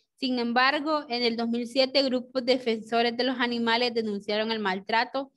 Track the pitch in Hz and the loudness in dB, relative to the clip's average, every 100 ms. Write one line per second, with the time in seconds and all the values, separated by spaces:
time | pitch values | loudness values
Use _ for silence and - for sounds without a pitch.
0 | _ _ 262 247 233 240 262 294 294 311 | _ _ -4 -2 0 4 4 2 0 -2
1 | 285 240 240 226 233 233 240 254 262 269 | -2 -2 0 0 -2 -2 -2 0 2 2
2 | 277 247 247 262 247 254 254 220 214 233 | 2 0 -2 -6 0 0 2 -4 0 0
3 | 233 233 254 247 240 240 233 226 247 233 | 0 0 -2 0 -2 0 0 2 0 0
4 | 220 202 202 208 220 226 202 190 190 226 | -2 -4 -2 -2 0 0 -2 -2 0 0
5 | 247 269 277 | 0 -4 -8